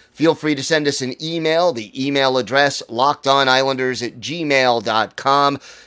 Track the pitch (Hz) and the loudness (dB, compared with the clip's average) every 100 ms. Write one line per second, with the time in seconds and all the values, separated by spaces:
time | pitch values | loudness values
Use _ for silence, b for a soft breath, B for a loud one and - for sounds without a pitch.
0 | B - 160 151 151 139 127 156 147 139 | B -2 0 0 -2 -4 -2 0 0 -2
1 | 127 - 156 165 160 160 180 120 104 - | -6 -8 -8 -4 0 2 0 -2 -8 -6
2 | 135 139 135 131 104 139 143 - - 117 | -2 0 2 0 0 2 2 0 -6 0
3 | 139 147 139 139 131 131 135 131 127 117 | 0 2 2 2 4 2 2 -2 -2 -4
4 | 117 123 107 170 156 139 127 117 110 110 | -8 -8 -10 -6 0 2 4 2 0 -2
5 | 104 - 135 139 143 139 B B | -2 -4 0 2 2 0 B B